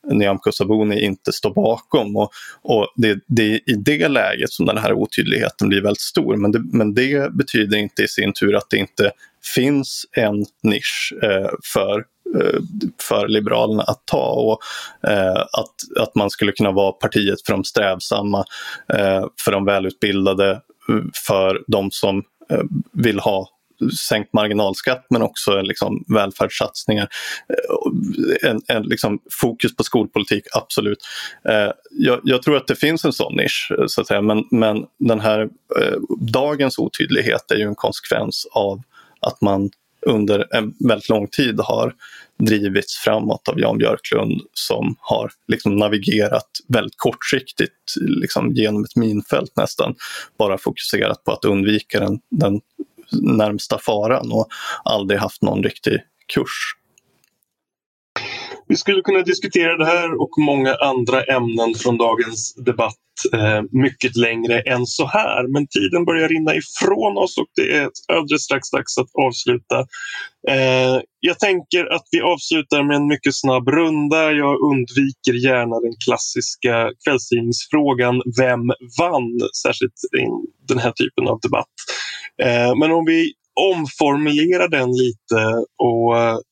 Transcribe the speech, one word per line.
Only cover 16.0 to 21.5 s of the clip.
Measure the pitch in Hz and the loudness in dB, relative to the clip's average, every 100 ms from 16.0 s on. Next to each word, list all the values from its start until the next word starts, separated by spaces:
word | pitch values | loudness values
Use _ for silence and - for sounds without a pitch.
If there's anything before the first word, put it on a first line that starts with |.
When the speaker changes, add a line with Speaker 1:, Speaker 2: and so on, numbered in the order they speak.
| 110 110 | 0 0
Speaker 1:
man | 101 | 0
skulle | - 101 | 0 -2
kunna | - 101 | 2 2
vara | 98 98 | 4 2
partiet | - 107 - 101 - - | 0 -2 0 0 -2 -2
för | |
de | 98 | -2
strävsamma, | - 113 98 92 - 107 101 98 - - - - - | 0 0 0 -2 -2 -2 0 -2 -4 -10 -14 -14 -4
eh, | - 98 95 - - - | 0 2 0 -2 -4 -2
för | |
de | 98 98 | 0 2
välutbildade, | 98 95 - 104 98 98 95 98 95 _ _ - 110 85 - - | 0 0 -2 0 2 2 2 2 0 _ _ -2 0 -2 -8 0
för | 98 95 | 2 2